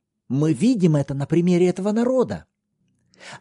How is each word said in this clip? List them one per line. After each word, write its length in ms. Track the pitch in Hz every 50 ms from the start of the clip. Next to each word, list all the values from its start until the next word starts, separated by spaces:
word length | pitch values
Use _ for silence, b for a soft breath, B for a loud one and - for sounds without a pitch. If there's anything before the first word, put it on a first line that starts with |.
| _ _ _ _ _ -
Мы 240 | 120 139 151 160 156
видим 420 | 117 185 247 269 202 180 170 151
это 180 | 143 139 - 139
на 120 | 139 139
примере 420 | - 165 170 175 180 180 170 180 180
этого 240 | 175 185 185 214
народа. 540 | 208 226 240 247 262 254 233 - 104 80 - _ _ _ _ _ _ _ _ _ _ _ _ _ _ B B B B B